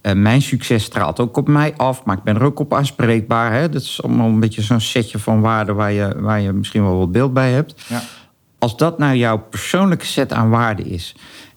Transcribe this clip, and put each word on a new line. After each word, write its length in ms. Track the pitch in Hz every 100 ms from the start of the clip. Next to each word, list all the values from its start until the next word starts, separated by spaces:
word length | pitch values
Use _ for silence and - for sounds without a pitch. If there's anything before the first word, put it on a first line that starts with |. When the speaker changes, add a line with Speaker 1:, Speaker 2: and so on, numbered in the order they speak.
Speaker 1:
eh, 120 | 107
mijn 300 | 98 104 127
succes 420 | 135 123 - 117
straalt 360 | 107 - 80 80
ook 160 | 120 -
op 120 | 143
mij 260 | 147 151 -
af, 280 | 127 127
maar 120 | - 95
ik 60 |
ben 120 | 113
er 80 | 107
ook 160 | 135 143
op 160 | 143
aanspreekbaar, 760 | 135 139 - 117 117 107 117 117
hè? 160 | 113 165
Dat 140 | 139
is 200 | - -
allemaal 260 | 120 120 113
een 120 | 110
beetje 220 | 110 107
zo'n 180 | 107 120
setje 380 | 104 127 110 107
van 220 | 104 110
waarden 340 | 107 110 104
waar 180 | 101 104
je, 220 | 104 101 -
waar 200 | 104 107
je 120 | 98
misschien 300 | 98 101 107
wel 160 | 101 92
wat 140 | 90
beeld 200 | 95 135
bij 200 | 131 131
hebt. 320 | 127 151 - -
Speaker 2:
Ja. 140 | 120 - - - _ _ _
Speaker 1:
Als 180 | 120 110
dat 220 | 160 165
nou 180 | 147 131
jouw 220 | 120 110 -
persoonlijke 560 | - - 175 196 170 -
set 260 | - 135
aan 180 | 117 113
waarden 360 | 117 117 104 85
is 280 | 92 - - - - -